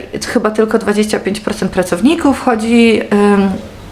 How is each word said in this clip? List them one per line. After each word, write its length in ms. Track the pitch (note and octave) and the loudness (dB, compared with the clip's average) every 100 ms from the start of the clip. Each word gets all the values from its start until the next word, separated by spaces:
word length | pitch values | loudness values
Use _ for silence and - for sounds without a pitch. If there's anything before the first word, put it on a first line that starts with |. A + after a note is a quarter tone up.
| - - - | -4 -10 -4
chyba 180 | A3+ G#3+ | -2 -2
tylko 260 | G#3+ A3 A3+ | 0 0 0
dwadzieścia 420 | G3+ G#3 G#3+ G#3 | 0 0 0 -2
pięć 200 | G3 G3 | -4 -6
procent 320 | - - F#3+ | -6 -4 -4
pracowników 680 | - F3+ F3 A#3 E4+ D4 B3 | -2 -2 0 2 2 0 0
chodzi, 600 | - A3 A3+ A#3 A#3 G#3+ - G3+ G3+ G3+ G3 F#3 - - - | 0 -2 2 4 4 4 0 2 4 4 2 -2 -8 -16 -18